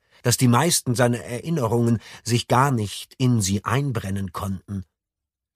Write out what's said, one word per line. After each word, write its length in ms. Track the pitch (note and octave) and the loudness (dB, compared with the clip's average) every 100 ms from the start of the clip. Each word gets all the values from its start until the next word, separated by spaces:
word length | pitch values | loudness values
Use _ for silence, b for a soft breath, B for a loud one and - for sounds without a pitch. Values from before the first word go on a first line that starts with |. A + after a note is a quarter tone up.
| b b | b b
dass 140 | B2 - | -2 2
die 120 | B2 | 4
meisten 460 | A#2+ E3 C#3 C3 | 4 2 0 -2
seiner 240 | A#2+ B2 A#2+ | 2 2 0
Erinnerungen 840 | D#2 A#2+ D#3+ E3 A2+ A#2+ A#2 A2 B B | -6 -10 -4 -2 0 2 2 0 B B
sich 240 | - A#2 - | -2 -2 2
gar 240 | B2 C#3+ | 2 2
nicht 440 | A#2+ G#2 - - - | 0 -4 -8 -16 -2
in 220 | B2+ A#2+ | 0 2
sie 240 | F#2+ G2+ | 0 -2
einbrennen 680 | - B2 C#3+ A2+ G2 G2 F#2+ | 0 -2 -2 -4 -6 -6 -6
konnten. 520 | - G2 F#2 - G2 - _ _ _ _ _ _ | -8 -8 -8 -8 -10 -10 _ _ _ _ _ _